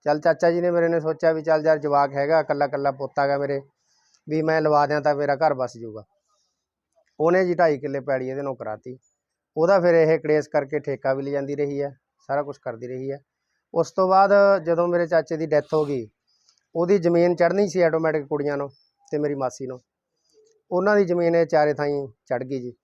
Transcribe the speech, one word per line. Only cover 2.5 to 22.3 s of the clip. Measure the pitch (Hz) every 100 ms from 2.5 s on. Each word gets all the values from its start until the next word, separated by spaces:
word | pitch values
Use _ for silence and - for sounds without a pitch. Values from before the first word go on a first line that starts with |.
| 143
ਇਕੱਲਾ | 143 143 139
ਪੁੱਤ | 135 135 -
ਹੈਗਾ | 139 143
ਮੇਰੇ, | 139 139 139 _ _ _ _ _ -
ਵੀ | 156
ਮੈਂ | 160 160
ਲਵਾ | 156 147 143
ਦਿਆਂ | 151
ਤਾਂ | 147
ਮੇਰਾ | 143 143 139
ਘਰ | 156
ਬਸ | 135 123 120
ਜਾਊਗਾ। | 113 107 104 _ _ _ _ _ _ _ _ _ _ _
ਉਹਨੇ | 156 180
ਜੀ | 185
ਢਾਈ | 170 170 143
ਕਿੱਲੇ | 139 139
ਪੈਲੀ | 131 131 131
ਇਹਦੇ | 135
ਨਾਲ | 139
ਕਰਾਤੀ। | 120 110 107 127 131 _ _ _ _ _ -
ਉਹਦਾ | 165 196
ਫਿਰ | 175
ਇਹ | 170 160 160
ਕਲੇਸ਼ | 151 151 143
ਕਰਕੇ | 151 139 151
ਠੇਕਾ | 143 131 135
ਵੀ | 135
ਲਿਜਾਂਦੀ | 139 143 139 143
ਰਹੀ | 143 139
ਹੈ, | 143 135 _ _ _
ਸਾਰਾ | 139
ਕੁਛ | 143 135
ਕਰਦੀ | - 113 120
ਰਹੀ | 127 135
ਹੈ। | 139 _ _ _ _ _
ਉਸ | 170 160
ਤੋਂ | - 185
ਬਾਅਦ | 190 196 202 202 196
ਜਦੋਂ | 160 165 175
ਮੇਰੇ | 175 170
ਚਾਚੇ | 165 156 160
ਦੀ | 160
ਡੈਥ | 147 143
ਹੋ | 156
ਗਈ, | 147 139 110 _ _ _ _ _ _
ਉਹਦੀ | 165 175 202
ਜ਼ਮੀਨ | 170 170 175
ਚੜ੍ਹਨੀ | 175 170 185 208
ਸੀ | 180
ਆਟੋਮੈਟਿਕ | 170 160 160 156 139
ਕੁੜੀਆਂ | 151 143 143
ਨੂੰ | 139 _ _ _ _
ਤੇ | 151
ਮੇਰੀ | 147
ਮਾਸੀ | 143 131 - 127
ਨੂੰ, | 127 _ _ _ _ _ _ _ _ _
ਉਹਨਾਂ | 180 196 208
ਦੀ |
ਜ਼ਮੀਨ | 185 175 170 170
ਇਹ | 165
ਚਾਰੇ | 156 151
ਥਾਈਂ | 147 147 143 135
ਚੜ੍ਹ | _ _